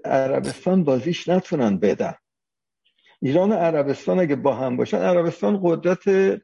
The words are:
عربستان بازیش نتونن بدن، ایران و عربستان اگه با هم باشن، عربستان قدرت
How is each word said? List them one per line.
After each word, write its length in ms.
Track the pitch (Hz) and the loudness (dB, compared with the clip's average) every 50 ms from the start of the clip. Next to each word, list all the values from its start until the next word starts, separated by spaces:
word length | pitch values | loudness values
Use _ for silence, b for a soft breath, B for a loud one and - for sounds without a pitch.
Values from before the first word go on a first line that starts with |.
| - | -4
عربستان 800 | - - 135 135 135 135 135 135 135 131 - - 180 185 190 170 | -2 0 0 0 0 0 -2 -4 -4 -8 -6 -2 0 2 2 2
بازیش 440 | 147 - 123 - 170 170 - - - | 2 0 0 0 -2 -4 -4 -2 0
نتونن 500 | 180 190 - - 180 147 120 107 98 87 | 0 0 0 -2 -2 0 0 0 0 2
بدن، 380 | 104 98 82 - - 82 - - _ _ _ _ _ _ _ _ _ _ _ _ _ b b b b b b b | 0 0 0 0 -2 -6 -8 -12 _ _ _ _ _ _ _ _ _ _ _ _ _ b b b b b b b
ایران 300 | b 131 139 175 185 208 | b 0 2 2 2 2
و 40 | 220 | 2
عربستان 640 | 175 170 165 160 147 139 139 135 - - - 180 185 | 2 0 0 0 0 0 -2 -4 -4 -4 -2 0 2
اگه 160 | 180 147 143 | 2 0 0
با 180 | 123 120 139 120 | 0 0 -2 -2
هم 240 | 123 131 131 123 127 | -2 -2 -4 -2 -2
باشن، 200 | 120 - - 185 | -2 -2 -2 0
عربستان 600 | 180 190 180 175 165 170 165 - 202 208 208 196 185 | 0 2 2 2 0 0 -2 -2 -2 -2 0 0 0
قدرت 400 | 175 165 160 156 175 185 - - 202 196 190 190 196 202 202 | 0 0 0 0 -2 -2 0 0 0 2 2 2 2 0 -2